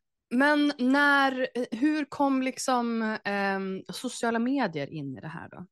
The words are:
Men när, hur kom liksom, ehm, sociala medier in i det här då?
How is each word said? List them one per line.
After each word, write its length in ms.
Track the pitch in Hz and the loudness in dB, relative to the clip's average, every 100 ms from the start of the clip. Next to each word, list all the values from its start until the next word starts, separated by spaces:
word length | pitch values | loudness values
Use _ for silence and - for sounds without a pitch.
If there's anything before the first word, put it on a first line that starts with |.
| _ _ _ | _ _ _
Men 440 | 240 285 294 294 - | 2 4 4 2 2
när, 680 | 247 277 285 285 269 254 254 240 247 | 2 4 6 6 4 2 -2 -4 -6
hur 340 | 220 294 302 285 | 0 0 0 -2
kom 360 | - 277 262 | 0 2 2
liksom, 760 | 262 254 - 254 233 226 220 220 | 0 -4 0 0 2 0 -2 -4
ehm, 600 | - 202 196 196 190 190 - | -4 -2 0 -2 -4 -6 -8
sociala 460 | 190 254 - 233 226 | -8 -8 -4 -2 0
medier 540 | 240 277 220 160 139 | 0 0 0 -2 -6
in 240 | 156 139 131 | -6 -8 -10
i 40 | |
det 60 | 156 | -12
här 220 | 160 - | -12 -14
då? 160 | - 180 | -16 -18